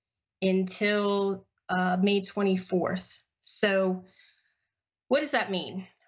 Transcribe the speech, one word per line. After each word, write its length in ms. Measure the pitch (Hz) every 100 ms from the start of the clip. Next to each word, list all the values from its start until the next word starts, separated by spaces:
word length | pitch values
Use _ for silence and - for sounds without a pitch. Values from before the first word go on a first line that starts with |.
| _ _ _ _
until, 1080 | 190 190 185 - 208 208 202 202 196 190 - _ -
uh, 300 | 180 180 185
May 220 | 202 202
twenty-fourth. 960 | 190 208 196 185 - 185 - 185 - - _ _
So 640 | - - 208 190 190 185 - _ - _ _ _ _ _ _ _ _
what 120 | 269
does 120 | 294
that 180 | 247 202
mean? 360 | 185 135 190 185 _